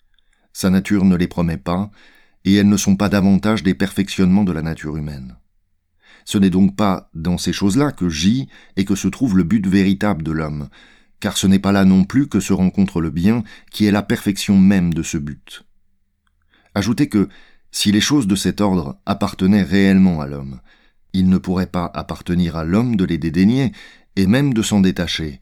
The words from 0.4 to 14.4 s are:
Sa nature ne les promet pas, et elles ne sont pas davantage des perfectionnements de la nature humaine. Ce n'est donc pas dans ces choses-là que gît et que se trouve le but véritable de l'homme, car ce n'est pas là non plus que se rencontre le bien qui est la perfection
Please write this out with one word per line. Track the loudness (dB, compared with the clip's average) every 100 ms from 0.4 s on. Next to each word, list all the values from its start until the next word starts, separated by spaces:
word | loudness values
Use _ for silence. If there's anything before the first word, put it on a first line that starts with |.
| _
Sa | -4 0
nature | 0 0 2
ne | 4 2
les | 0
promet | -2 -4 -4
pas, | -6 -6 -6 -12 -20 _ _ _ 2
et | 4
elles | 4
ne | 2
sont | 2 0
pas | 2
davantage | 2 2 2 2 0
des | 0
perfectionnements | -2 -4 -4 -4 0 2 2 0
de |
la | -4
nature | -6 -8 -8 -8
humaine. | -10 -12 -16 -20 _ _ _ _ _ _ _ -20
Ce | -6 2
n'est | 2
donc | 4 2 2
pas | -2 -2 -6
dans | -8 -4 -4
ces | -4
choses-là | -2 0 0 -2
que | -2 -4
gît | 0 0 0 -4 -14 -14 -6
et | -2
que | -2
se | -2
trouve | -2 0 2
le |
but | 2 0 2
véritable | 2 2 0 -2 -4
de | -4
l'homme, | -4 -6 -8 -12 -16 -20 _ _ _
car | -8 -2
ce | 2
n'est | 2
pas | 2
là | 2 4
non | 4
plus | 4 0 0
que | -2
se | -2
rencontre | 0 0 0 -2 0
le | -4
bien | 0 0 0 -4 -14 _
qui | -2 0
est |
la | 2
perfection | 0 -2 -2 -4